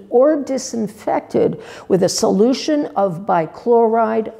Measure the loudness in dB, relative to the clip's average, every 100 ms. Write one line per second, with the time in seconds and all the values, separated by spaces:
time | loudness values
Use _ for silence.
0 | 0 4 4 2 -2 -6 -6 -6 -6 -6
1 | -4 -4 -2 0 0 -2 -12 -12 -2 0
2 | 0 0 0 4 2 2 -2 -2 -2 -2
3 | -2 -2 -2 -2 -2 -4 2 4 4 2
4 | 0 -2 -4